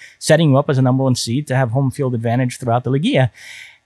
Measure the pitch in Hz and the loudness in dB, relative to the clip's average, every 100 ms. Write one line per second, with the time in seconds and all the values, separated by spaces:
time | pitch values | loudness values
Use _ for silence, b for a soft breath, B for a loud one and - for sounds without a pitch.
0 | B B - 156 160 131 143 131 131 131 | B B 2 4 4 2 2 2 2 2
1 | 135 120 117 127 147 127 127 131 135 - | 0 -2 -2 -4 -2 -2 0 0 -2 -2
2 | 131 123 117 123 123 - 123 120 123 139 | -4 -2 -2 -2 -2 -4 -2 -2 0 -2
3 | 208 165 131 B B B B B | 0 2 0 B B B B B